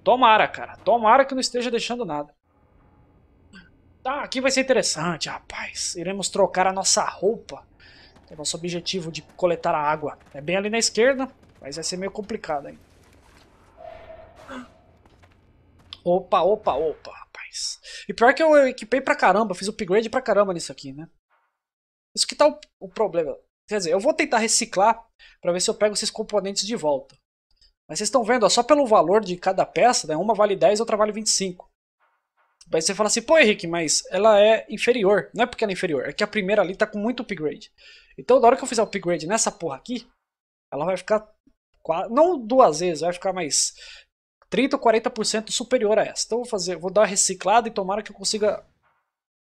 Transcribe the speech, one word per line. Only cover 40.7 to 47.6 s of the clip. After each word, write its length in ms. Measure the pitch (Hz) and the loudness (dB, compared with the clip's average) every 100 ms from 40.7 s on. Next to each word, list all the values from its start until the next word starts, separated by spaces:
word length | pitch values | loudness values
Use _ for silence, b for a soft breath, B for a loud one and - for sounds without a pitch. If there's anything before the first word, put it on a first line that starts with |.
ela 120 | 139 | -6
vai 120 | 165 185 | -4 -4
ficar 360 | - 214 214 _ _ _ _ _ | -2 -2 -2 _ _ _ _ _
qua-, 280 | - 165 190 | -6 -4 0
não 300 | 240 339 320 | 4 4 2
duas 420 | 214 262 214 151 | 2 6 6 4
vezes, 200 | 180 151 | -2 -2
vai 120 | 170 | -4
ficar 200 | 175 196 | -4 -4
mais 420 | 185 156 - - - B B B _ _ _ _ | -4 -2 -2 -2 -6 B B B _ _ _ _
trinta 260 | 185 262 | -2 0
ou 80 | 277 | 2
quarenta 260 | 240 220 - | 2 2 0
por 160 | - | -4
cento 280 | 202 220 214 | -4 -4 -4
superior 440 | - 240 254 208 214 | -8 -2 0 2 2
a 60 | |
essa. 200 | 156 - - | 0 -4 -6
Então 120 | 226 | -6
eu 40 | |
vou 80 | 233 | -4
fazer, 260 | 202 175 170 | -6 -6 -6
vou 140 | 180 | -2
dar 120 | 190 | 2
uma 40 | 208 | 2
reciclada 600 | 196 - 185 180 226 | 2 -2 -2 2 2